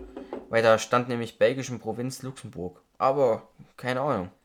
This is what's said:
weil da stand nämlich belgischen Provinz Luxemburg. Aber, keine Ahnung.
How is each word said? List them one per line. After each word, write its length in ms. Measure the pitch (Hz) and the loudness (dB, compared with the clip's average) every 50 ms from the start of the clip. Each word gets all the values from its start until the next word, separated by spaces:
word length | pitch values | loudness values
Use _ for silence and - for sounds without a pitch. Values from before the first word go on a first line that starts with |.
| - - - - - - - - - - | -12 -16 -16 -18 -14 -12 -14 -14 -8 0
weil 140 | 113 113 113 | 0 4 6
da 160 | 113 110 107 | 6 6 4
stand 300 | - - 123 123 120 127 | 4 0 0 0 0 0
nämlich 280 | 120 117 117 110 - | -4 -6 -6 -6 0
belgischen 420 | - 104 117 - 139 123 123 120 110 | 2 2 2 2 0 -6 -8 -10 -8
Provinz 440 | - 113 101 117 120 131 131 - 131 | -8 -8 -6 -6 -6 -8 -8 -10 -12
Luxemburg. 580 | 131 131 - - 107 - 82 90 87 - - _ _ _ | -12 -14 -14 -16 -14 -12 -10 -10 -10 -12 -16 _ _ _
Aber, 520 | - - 135 127 147 135 117 110 - - _ _ - - _ _ | 0 2 2 4 4 4 2 2 0 -4 _ _ -20 -20 _ _
keine 260 | - - 123 127 127 | -8 -6 -4 -2 -2
Ahnung. 300 | 139 151 127 101 90 92 - _ | 0 0 -2 -2 -4 -6 -10 _